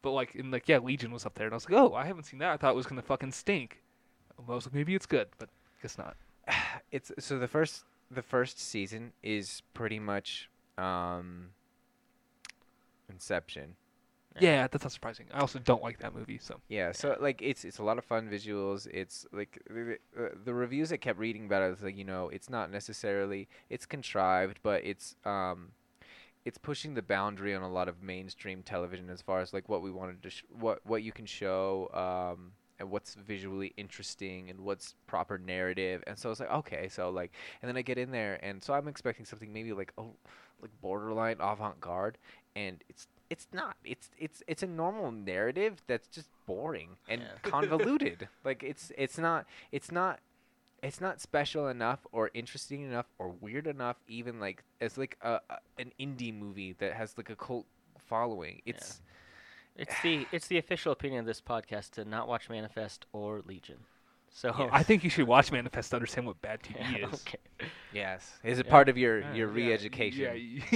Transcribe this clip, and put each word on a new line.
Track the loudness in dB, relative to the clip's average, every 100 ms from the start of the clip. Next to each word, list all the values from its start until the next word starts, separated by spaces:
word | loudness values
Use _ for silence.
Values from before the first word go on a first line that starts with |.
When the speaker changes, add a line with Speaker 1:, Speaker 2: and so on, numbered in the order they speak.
Speaker 1:
but, | 0
like, | 0 -2 -6
and, | -4
like, | -2 8
yeah, | 6
Legion | 6 -2 -2
was | -6 -8
up | -2
there, | -2
and |
I | -2
was | 6
like, | 10
"Oh, | 10 8
I | -2
haven't | -6 -10
seen | -2
that. | 0
I | 4
thought | 6
it | 4
was | 2
gonna | -6
fucking | 0 0 0
stink." | -2 2 2 0 -12 _ _ _ _ _ -18
And | -4
I |
was | -4 -2
like, | -2
"Maybe | 2 0
it's | 4
good," | 4 4 -6
but | -16 _ _ _
guess | -12 -10
not. | -12 -12 -20 _ -2
Speaker 2:
<sighs> | 0 0 -6 _
It's, | -8 -8 -12
so | -4 -2
the | 2
first, | 2 2 0 -16 _ _
the | -10
first | 2 4 4 -2
season | -6 -4 -4 -6 -12 -8
is | -2 -2 -2 -10 _
pretty | -4 -4 -2
much, | -2 -2 -2 -8 -10 _ _ -4
um, | 0 0 0 -4 -6 -12 -16 -20 _ _ _ _ _ _ _ _ -18 -18 _ _ _ _ -20
Inception. | -16 -2 -2 -2 -12 -12 -16 _ _ _ _ _ 4
Speaker 3:
Yeah. |
Speaker 1:
Yeah, | 6 8 4
that's | 0
not | -4
surprising. | -8 -10 -10 -8
I | 0
also | 0 2
don't | 4 4
like | 4 -6
that | -8
movie, | -8 -10 -10
so. | -10 -14 -6
Speaker 2:
Yeah, | 0 0
so, | 0 0
Speaker 3:
Yeah. | 2
Speaker 2:
like, | 2 2
it's, | -2 -2
it's | -6 -2
a |
lot | 0 0
of |
fun | 0 -2 -2
visuals. | -6 -4 -2 -2 -2 -4
It's, | -6 -6 -10 -10
like, | -8 -8 -10 -12
the, | -8 -6 -8 _ -6
the, | -6
uh, | -6
the | -4
reviews | -2 0 0 0
I | -2
kept | -2 -2
reading | -2 -4 2
about | 4
it | 4
was, | 0
like, | -6 -8
you |
know, | -6 -4 -4
it's | -6 -6
not | -4 -4
necessarily, | -6 -8 -6 0 2 0 -2 -6 -16 _
it's | -10 -8
contrived, | -8 -2 2 4 4 2 0
but | 0 2
it's, | 0 -6 -10 -8
um, | -4 -2 -2 -4 -10 -20 _ _ -20 -20 -20 _
it's | -10 -8
pushing | -8 -6 -4 -6
the |
boundary | 0 0 0 -2 -4 -2
on |
a | -2
lot | 0 -2
of | -4
mainstream | -8 -8 -10 -12 -10 -10
television | -4 -4 -4 -6 -10
as | -12
far | -2 0
as, | 0
like, | -6 -2
what | -2
we | -2
wanted | -8 -10 -10
to | -14
sh-, | -14 -16 -2
what, | 0 0 -2
what | -2
you | -2
can | -12 -12
show, | -4 0 2 2 0 -2
um, | -2 -2 0 -2 -6 -14 -20 _ -14
and | -6
what's | -6 -6 -20
visually | -10 -8 -6 -6 -6 -8
interesting | -14 -12 -12 -8 -8 -8 -12
and | -10
what's | -6 -6 -8 -18 -4
proper | -2 -2 -4
narrative. | -4 0 0 0 0 -2 -6
And | -8
so | -6
it's | -4
like, | 0
okay, | -2 -2 -8 -6
so, | -4 -4
like, | -2 -6 -10 -16 -12
and | -6
then | -6
I |
get | -4 -4
in | -2
there, | -4 -4 -4
and | -8 -10
so | -2
I'm | -2 -2
expecting | -6 -6 -6 -12
something | -14 -12
maybe, | -10 -6
like, | -6 -8 -10
a, | -14 -16 -20 -20 -20 _
like, | -20 -10
borderline | -4 -4 -2 0 0 2
avant-garde, | -2 0 -4 -6 -6 -2 -2 -4 -20 -20 _ -8
and | -8 -8 -20
it's, | -20 -20 _ _
it's | -12 -8
not. | -8 -8 -8
It's, | -12 -12 -12 -12
it's, | -12 -10 -8
it's | -6
a | -4
normal | -2 -2 -2 -6
narrative | -6 -4 0 0 2 0 -2 -4
that's | -4 -4
just | -18 -18 _ -8
boring | -4 -4 -6 -10 -18 -4
and | -4
Speaker 3:
Yeah. | -4 -6
<laughs> | 0
Speaker 2:
convoluted. | 2 4 4 4 4 2 -2 -12 -6
Like, | -4 -2
it's, | -4 -10 -12 -2
it's | -2 2
not, | 2 2 -2 -18 -6
it's | -6 -2
not, | 0 0 0 _ _ _ _ _ _
it's | -10 -4
not | -4 -4
special | 0 2 2 0 -2
enough | 2 2 0 -2
or | 0 0 0
interesting | -8 -10 -8 -8
enough | -4 -4 -4 _
or | -8
weird | -8 -6 -4 -4
enough, | -2 -2 -4 -8
even, | -8 -8 -4
like, | -6 -6 _ _
as, | -4 -2
like, | -6 -4
a, | 0 0 -2
a, | -12 _ -12
an | -12 -8
indie | -8 -4 -6 -6
movie | -10 -8 -10
that | -4 -4
has, | -2 -6 -8
like, | -12
a | -10
cult | -6 -6 -6 _ _ -20
following. | -2 0 0 -2 -6 -8
Speaker 3:
Yeah. | -10 -10
Speaker 2:
It's | -10 -14 -18 -20 -20 -20 -20 -20 -20 -12
Speaker 3:
It's | -6 0
the, | 2 2 0
it's | -4 2
the | 0
official | 2 0 2
opinion | 0 0 -2
of | -2
this | -6
podcast | -4 -4 -2 -8 -6
to | -10 -4
not | -4 -2
watch | -2 -2
Manifest | -8 -6 -6 -8 -10 -12
or | -6 -4 -6 -8
Legion. | -14 -16 -20 -20 _ _ _ _
So | -4 -2 2
Speaker 2:
Yeah. | 6
Speaker 1:
I | 6
think | 10 8
you | 6
should | 4 10
watch | 10 10
Manifest | 2 -2 -4 -2
to | -2
understand | 0 -2 -4
what | -6
bad | -8 -8
T | -8
V | -6
Speaker 3:
<laughs> | -2 -2
Yeah, | -2
Speaker 1:
is. | -6 -8
Speaker 3:
okay. | -12 -14 -12 -12 -12 -8
Speaker 2:
Yes, | -4 -4 -6 -10 -4
it's | 0 2
a | 12
Speaker 3:
Yeah. |
Speaker 2:
part | 12 12
of | 8
your, | 6 6
Speaker 3:
Yeah. | 2
Speaker 2:
your | 0 0 2
Speaker 1:
Yeah. | 4
Speaker 2:
re-education. | 2 0 0 0 0 -2 -4 -8 -8 6